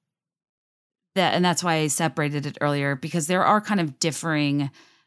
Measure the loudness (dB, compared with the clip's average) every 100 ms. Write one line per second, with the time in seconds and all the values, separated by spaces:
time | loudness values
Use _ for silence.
0 | _ _ _ _ _ _ _ _ _ _
1 | _ 0 2 4 2 2 0 0 0 0
2 | -2 0 -2 -2 -6 -4 -2 0 -2 -4
3 | -4 -4 0 2 4 2 2 -2 -2 -2
4 | -4 -2 -2 0 0 0 -4 -8 _ _